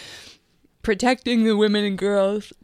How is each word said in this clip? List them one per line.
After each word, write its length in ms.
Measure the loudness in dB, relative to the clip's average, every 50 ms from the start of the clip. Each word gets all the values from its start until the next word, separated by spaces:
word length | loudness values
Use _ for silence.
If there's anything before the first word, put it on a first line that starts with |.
| -20 -20 -20 -20 -20 -20 -20 _ _ _ _ _ _ _ _ _
protecting 640 | -2 -2 -2 0 2 0 0 0 -2 -2 0 2 2
the 120 | 2 2
women 280 | 2 2 2 2 0 0
and 120 | -2 -2
girls. 560 | -2 -2 0 2 2 2 0 0 -4 -8 -12 -20 _